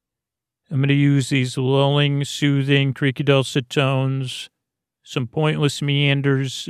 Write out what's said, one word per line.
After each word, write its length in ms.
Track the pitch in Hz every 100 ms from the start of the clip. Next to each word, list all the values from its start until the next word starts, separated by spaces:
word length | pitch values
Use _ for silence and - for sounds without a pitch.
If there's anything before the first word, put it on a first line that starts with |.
| _ _ _ _ _ _ _
I'm 100 | 139
gonna 120 | 139
use 360 | 139 143 139 127
these 300 | 143 127 139
lulling, 640 | 127 139 139 143 143 143
soothing, 720 | 139 - 147 143 135 139 139
creaky 300 | 127 143 120
dulcet 440 | 143 135 127 147 123
tones, 800 | - 135 135 131 135 131 - - _ _ _ _ _
some 240 | - - 120
pointless 560 | - 156 156 147 -
meanders, 840 | 143 143 143 139 139 135 135 -